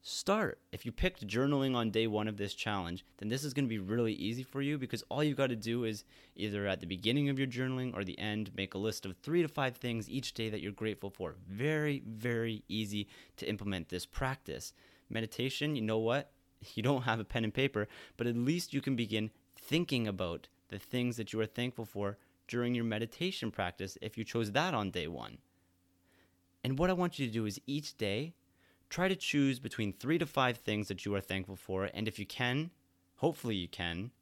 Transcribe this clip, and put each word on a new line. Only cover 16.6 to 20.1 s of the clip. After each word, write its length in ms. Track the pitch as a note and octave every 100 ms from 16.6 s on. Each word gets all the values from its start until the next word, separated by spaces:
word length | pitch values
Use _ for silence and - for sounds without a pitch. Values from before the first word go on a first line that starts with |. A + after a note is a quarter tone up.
| - -
You 80 |
don't 180 | A2 C#3
have 180 | A#2+ A2+
a 60 | G#2+
pen 180 | B2
and 100 | A2+
paper, 360 | A#2 C3+ G#2+ G#2 - - -
but 100 | A#2+
at 120 | A#2+
least 360 | B2 F3 -
you 60 | C#3
can 160 | C3+ B2+
begin 360 | A2+ G#2+ G#2+ - _ -
thinking 500 | - D#3 F3 B2+
about 400 | A2